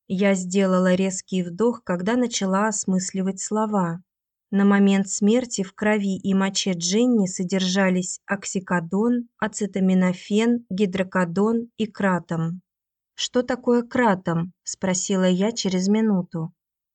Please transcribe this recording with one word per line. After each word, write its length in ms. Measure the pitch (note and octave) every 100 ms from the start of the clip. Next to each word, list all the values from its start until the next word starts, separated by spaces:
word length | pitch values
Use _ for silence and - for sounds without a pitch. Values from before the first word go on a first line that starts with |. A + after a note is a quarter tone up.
| _
Я 280 | F#3+ G3+ G3
сделала 580 | F#3 F#3+ F#3+ F#3 F#3
резкий 480 | F#3 F#3+ F#3+ - F#3
вдох, 420 | F3 F3 A3+ A#3
когда 320 | - F3 F3+ B3
начала 500 | A#3+ A#3+ F#3+ F#3+ A3
осмысливать 760 | G#3 - F#3 F#3 F#3+ F#3+ F#3+
слова. 600 | - G#3+ A3 G#3 F3 E3+ - _ _ _ _ G3
На 100 | G3+
момент 440 | G3+ G3 G3 G3
смерти 540 | - G3+ A#3 A#3+ -
в 100 | F#3
крови 420 | - G#3+ G#3+ G3 F#3
и 200 | G3 F#3+
моче 380 | G3 G3 G3+
Дженни 520 | F3 F3 G3+ B3 A#3 F#3
содержались 920 | - F3+ G3 F#3 F#3+ F#3+ F#3 F3+ - -
оксикодон, 1000 | G3 - G3 F#3 F3 E3 F#3+ A#3 A#3+ A#3 _
ацетаминофен, 1300 | G#3+ G#3 G3+ G3 F#3 F#3 F#3 F#3 - G3+ A#3 A#3+ -
гидрокодон 1040 | F#3 G#3 F#3+ F#3 F#3 F3+ E3+ G#3+ A#3 A#3 _
и 100 | G#3+
кратом. 760 | - G3+ F3+ E3+ E3 E3 F3+ - _ _ _ _ -
"Что 260 | - B3
такое 400 | B3 B3 B3 A#3+
кратом?" 720 | A#3+ B3+ A#3+ F#3 F#3 E3 F3+ -
спросила 680 | - - F#3+ F#3 - G3 F#3
я 260 | F3+ G3+
через 340 | A3+ G3 F#3 F#3
минуту. 680 | G#3 A3 F#3+ F3 E3 D#3+ - _ _ _